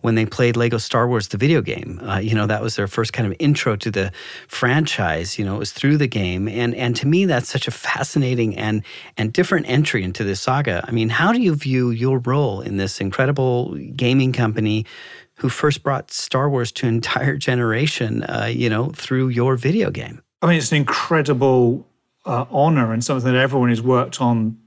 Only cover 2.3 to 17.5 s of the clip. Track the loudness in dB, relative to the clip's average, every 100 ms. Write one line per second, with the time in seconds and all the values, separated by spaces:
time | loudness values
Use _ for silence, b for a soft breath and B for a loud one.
2.3 | 0 2 0 -2 -2 -2 0 -2 0 -2
3.3 | 0 2 2 0 -2 -2 -2 -2 B B
4.3 | B B -2 2 2 2 0 0 0 -4
5.3 | -4 -4 -4 -6 -2 2 2 2 0 -2
6.3 | -2 -2 -2 -2 0 -2 0 2 2 4
7.3 | 2 -2 -6 -6 -8 -6 -4 -2 0 0
8.3 | 0 0 0 -2 -2 -4 B B -4 -2
9.3 | 0 2 0 2 0 2 0 -4 -4 -4
10.3 | -2 -2 0 0 -2 -2 0 0 2 2
11.3 | 2 2 0 0 0 0 0 0 0 0
12.3 | 0 0 -2 -4 -2 -2 -2 -4 0 0
13.3 | 2 2 0 -2 -6 -10 -2 2 4 4
14.3 | 2 0 0 0 0 -4 B B B B
15.3 | _ -4 0 0 0 -2 -4 -6 -10 -4
16.3 | 0 0 0 -2 -2 0 0 0 -2 0
17.3 | -2 0